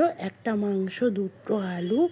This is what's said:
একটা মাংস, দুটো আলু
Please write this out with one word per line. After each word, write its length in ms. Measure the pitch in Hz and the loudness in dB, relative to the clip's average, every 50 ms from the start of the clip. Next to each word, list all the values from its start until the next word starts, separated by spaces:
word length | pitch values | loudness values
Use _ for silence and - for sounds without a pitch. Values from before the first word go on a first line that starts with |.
| 330 339 - - | 2 2 2 -2
একটা 340 | - 190 - - - 233 220 | -6 -8 -8 -6 -4 -2 0
মাংস, 420 | 208 208 202 196 190 190 185 - - 247 | 0 0 0 0 0 -2 -2 -2 0 0
দুটো 500 | 247 196 202 196 185 - - - - 214 | 0 0 0 -4 -4 -6 -8 -4 -2 -2
আলু 460 | 208 190 185 180 175 175 180 220 277 349 349 | -2 -2 -2 -4 -4 -2 0 2 2 2 2